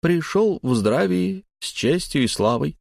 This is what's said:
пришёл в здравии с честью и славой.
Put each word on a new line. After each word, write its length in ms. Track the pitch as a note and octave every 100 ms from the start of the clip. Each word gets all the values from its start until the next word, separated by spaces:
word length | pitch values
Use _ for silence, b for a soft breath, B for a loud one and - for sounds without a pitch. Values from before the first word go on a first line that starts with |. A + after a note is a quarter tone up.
пришёл 580 | E3 E3+ D#3 F#3+ G#3+ F3+
в 120 | C3
здравии 680 | A#2+ D3 B2+ F#3+ F3+ F3+ F#3+ _ _
с 80 | -
честью 560 | - - F3 - D3
и 20 | A#2+
славой. 500 | - G#2+ A#2+ D3 -